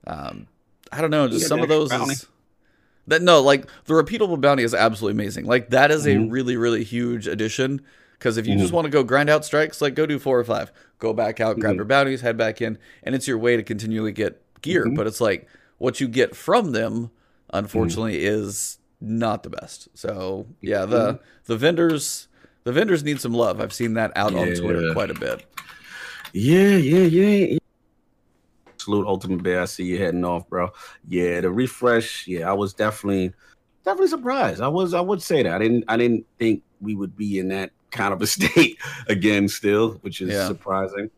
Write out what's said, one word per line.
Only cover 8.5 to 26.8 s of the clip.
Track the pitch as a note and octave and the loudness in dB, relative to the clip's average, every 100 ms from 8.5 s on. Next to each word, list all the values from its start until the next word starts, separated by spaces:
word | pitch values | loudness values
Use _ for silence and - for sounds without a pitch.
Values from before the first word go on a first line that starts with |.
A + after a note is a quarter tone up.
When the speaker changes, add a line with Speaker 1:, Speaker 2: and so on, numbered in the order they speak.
| G2+ | 2
Speaker 1:
just | F#2+ | 2
Speaker 2:
Mm-hmm. | |
Speaker 1:
wanna | E3+ D#3 | 2 2
go | D3 | 2
grind | B2 C3 D3 | 2 2 4
out | D3+ | 2
strikes, | D3+ D3 D#3 - | 2 0 0 0
like, | D3 | -2
go | B2+ | 0
do | D#3 C#3+ | -2 -2
four | C#3 B2+ | 0 0
or | |
five. | A#2 A2 - _ _ _ | 2 -2 -4 _ _ _
Go | A2 | -4
back | A2 A2 A2+ | 0 -2 0
out, | A2 G#2+ | -2 0
grab | G#2+ | 0
Speaker 2:
Mm-hmm. | F#2+ | -2
Speaker 1:
your | |
bounties, | G#2 C#3 C#3 C3 | 2 2 2 0
head | A#2+ A2+ | -4 -2
back | A2+ A2 | -2 -2
in, | A2+ A2 _ - | -6 -6 _ -14
and | - | -6
it's | C3 C3+ | -4 -2
your | A#2 | 0
way | A#2 A#2+ | 2 2
to | |
continually | A2 G#2+ A2 A2 G#2+ | 0 -6 -4 -4 -4
get | G2+ G#2 - _ _ | -2 -4 -4 _ _
gear. | - F#3 - | -2 0 0
Speaker 2:
Mm-hmm. | C3 | -2
Speaker 1:
But | G#2+ | -4
it's | G#2+ | 0
like, | A2 F#2 - _ _ _ | 0 0 -6 _ _ _
what | - A#2 | -4 -2
you | C3 | -4
get | A#2 A#2+ | 2 0
from | - - G#3 G3+ | 0 0 2 2
them, | A#2 A2+ A2 A#2 _ _ _ _ | -2 -2 -4 -8 _ _ _ _
unfortunately, | F#2 G#2 A2+ A2 E2+ A2+ F2 | -6 -4 -2 -2 -2 -4 -2
Speaker 2:
Mm-hmm. | F2+ G#2+ | -2 -2
Speaker 1:
is | G2+ G2+ - - _ _ | -4 -8 -10 -12 _ _
not | G2+ A2+ A#2 G#2+ | -6 -2 -2 -4
the | - | -6
best. | - - - - | -12 -14 -20 -20
So, | _ A2+ G2+ F#2 F#2+ - - | _ -8 -6 -6 -6 -10 -12
yeah, | - G2+ | -2 -2
the, | F#2+ A#2+ G#2+ | 0 0 0
Speaker 2:
Mm-hmm. | C3 _ _ - | -2 _ _ -6
Speaker 1:
the | A2+ | 0
vendors, | C#3 E3+ E3+ D#3 - - - _ _ _ | 0 2 2 0 -4 -10 -14 _ _ _
the | - | -4
vendors | B2+ G#3+ F3 | 0 2 0
need | D3 C#3+ | 0 -4
some | B2 | -4
love. | A#2 A2+ F#2+ | 0 0 0
I've | G#2+ | -6
seen | - A#2 | -4 -4
that | A2+ A2 - | -2 -2 0
out | G2+ | -2
on | F2+ F2+ | 0 -2
Twitter | F2 F2 E2+ E2 | -2 -2 0 0
Speaker 2:
Yeah. | |
Speaker 1:
quite | D#2+ G2 | -2 -4
a | |
bit. | D#2 - A#1+ - - - - - - - - - | -4 -6 -8 -10 -20 -20 -20 -20 -18 -16 -18 -12
Speaker 2:
Yeah, | F#2 A2 F3 G3 | -2 4 6 6
yeah, | G3 | 6